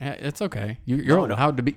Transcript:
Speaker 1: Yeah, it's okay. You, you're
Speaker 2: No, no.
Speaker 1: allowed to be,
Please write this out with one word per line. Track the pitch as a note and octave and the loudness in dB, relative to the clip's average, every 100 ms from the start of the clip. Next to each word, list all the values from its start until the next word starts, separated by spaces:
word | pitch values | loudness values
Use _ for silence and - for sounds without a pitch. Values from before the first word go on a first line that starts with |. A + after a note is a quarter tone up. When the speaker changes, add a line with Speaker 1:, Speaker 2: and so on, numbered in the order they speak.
Speaker 1:
Yeah, | C#3 | -10
it's | - C#3+ - | -8 -8 -4
okay. | G3+ G#2 G2+ A2 | -6 -4 -6 -6
You, | - C3+ | -2 0
you're | C3+ E3+ | 4 4
Speaker 2:
No, | A#2+ | 4
no. | |
Speaker 1:
allowed | A#2 D3 C3 | 2 2 2
to | |
be, | A#2+ | -2